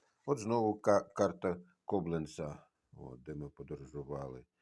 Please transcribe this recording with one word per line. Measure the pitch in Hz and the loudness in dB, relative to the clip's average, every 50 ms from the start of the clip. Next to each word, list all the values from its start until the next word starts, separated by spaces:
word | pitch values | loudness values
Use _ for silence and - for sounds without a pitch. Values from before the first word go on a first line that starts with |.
| _ _ _ _ - | _ _ _ _ -4
от | - 147 127 | -2 -2 -2
знову | - 113 117 120 113 107 107 107 | 0 0 2 4 4 2 2 2
ка-, | - 113 101 98 - - - | 4 6 6 6 6 2 0
карта | - 104 95 87 90 - 95 90 90 87 - _ _ _ | 2 2 2 2 0 -2 -2 -2 -2 -6 -16 _ _ _
Кобленца, | - 107 98 85 85 85 82 78 73 - - 80 73 73 - - _ _ _ _ _ - 71 | 0 0 0 2 2 0 0 -2 -2 -6 -8 -8 -8 -8 -10 -16 _ _ _ _ _ -18 -16
от, | 71 67 64 62 | -14 -14 -14 -14
де | 64 76 76 | -12 -10 -8
ми | 73 73 69 | -8 -8 -10
подорожували. | - - 71 69 76 69 69 65 71 71 69 67 71 69 69 65 64 64 60 _ _ _ | -12 -12 -12 -10 -10 -12 -12 -12 -10 -10 -8 -6 -6 -6 -6 -8 -10 -12 -16 _ _ _